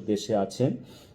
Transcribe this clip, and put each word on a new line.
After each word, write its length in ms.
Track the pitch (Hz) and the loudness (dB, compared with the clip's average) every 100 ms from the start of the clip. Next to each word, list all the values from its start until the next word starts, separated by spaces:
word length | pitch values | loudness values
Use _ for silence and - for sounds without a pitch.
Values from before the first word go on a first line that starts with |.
| 101 | 0
দেশে 300 | 101 - 104 | 0 2 0
আছেন, 420 | 98 - 131 - - - - | 0 2 0 0 -8 -20 -20